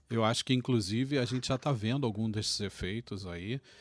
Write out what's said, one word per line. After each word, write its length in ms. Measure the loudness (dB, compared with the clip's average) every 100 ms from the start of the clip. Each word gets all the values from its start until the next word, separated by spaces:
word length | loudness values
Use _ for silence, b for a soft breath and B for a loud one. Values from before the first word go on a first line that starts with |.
| -4
Eu 140 | 2 2
acho 180 | 2
que, 100 | 2
inclusive, 640 | 2 4 2 2 0 2 0
a 60 | 0
gente 220 | -2 0
já 100 | 0
tá 140 | 0
vendo 340 | 0 0 2 0
algum 240 | 0 0
desses 300 | 0 -2 -2
efeitos 640 | -4 -4 -4 -4 -6 -8 -6
aí. 360 | -6 -4 -6 b b